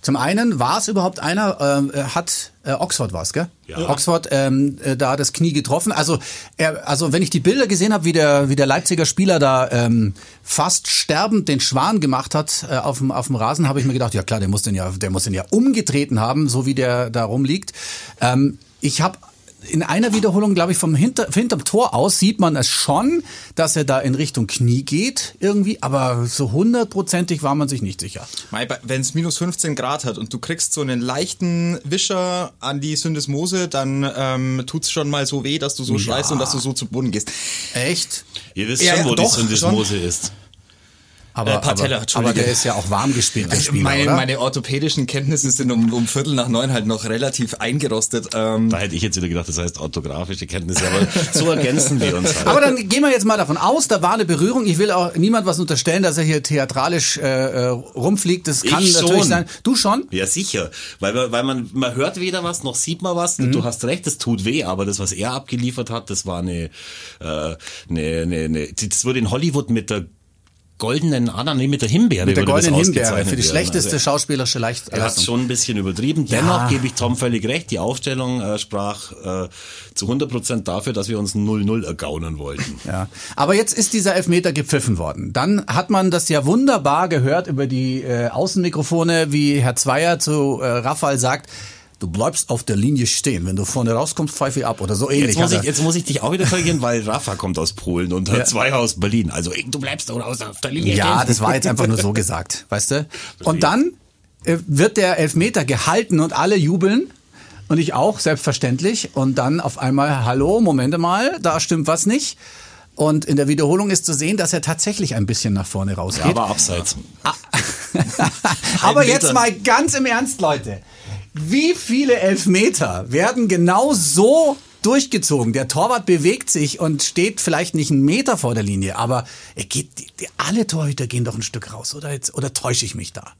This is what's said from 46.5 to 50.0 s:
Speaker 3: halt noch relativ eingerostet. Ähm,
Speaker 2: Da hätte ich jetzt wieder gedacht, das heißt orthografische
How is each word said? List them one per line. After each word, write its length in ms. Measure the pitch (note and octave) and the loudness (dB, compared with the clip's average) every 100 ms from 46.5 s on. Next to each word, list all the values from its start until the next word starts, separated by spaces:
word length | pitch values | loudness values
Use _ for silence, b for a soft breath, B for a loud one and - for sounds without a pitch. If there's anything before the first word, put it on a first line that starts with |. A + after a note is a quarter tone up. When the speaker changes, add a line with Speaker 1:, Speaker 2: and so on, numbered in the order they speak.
| A2+ C3 | 0 0
Speaker 3:
halt 140 | B2+ G#2+ | 0 0
noch 180 | A2 | -2
relativ 520 | A2 A2+ C3+ - B2 - | -2 -2 -2 -2 -4 -2
eingerostet. 720 | A2 C3+ C#3+ C3 G#2+ A#2 A2+ | -2 0 0 0 0 -2 -4
Ähm, 360 | A2+ A2 A2 A2+ | -2 0 2 2
Speaker 2:
Da 80 | G2 | 0
hätte 160 | G2+ | -2
ich 80 | E2 | -2
jetzt 140 | A2 F#2+ | -2 -2
wieder 100 | F2+ | -2
gedacht, 180 | E2+ E2+ | -2 -4
das 120 | E2 | -4
heißt 180 | F2 D#2+ | -6 -6
orthografische 680 | D2+ - | -8 -6